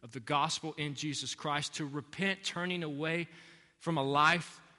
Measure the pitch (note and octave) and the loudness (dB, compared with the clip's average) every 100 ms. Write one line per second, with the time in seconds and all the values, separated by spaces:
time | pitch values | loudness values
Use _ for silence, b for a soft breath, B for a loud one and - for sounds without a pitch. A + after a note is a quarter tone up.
0 | A#2 B2+ A2 D3 D#3 - D#3+ D3+ D3 C3 | -14 -10 0 2 2 0 -4 -4 -4 -4
1 | D3 C3 B2+ - D#3 D3 C#3+ - D3 C#3+ | -4 -4 -6 -6 -2 -2 -2 -4 -6 -6
2 | - - G3 F#3+ - F3 F3+ F3+ D#3 C#3+ | -8 -2 -2 -2 -4 -4 -2 -2 -2 -2
3 | D#3+ E3+ E3 B B B B B - D#3+ | -2 -2 -4 B B B B B 0 2
4 | C3+ C#3+ D#3 E3+ - - - | 4 6 8 6 0 -12 -20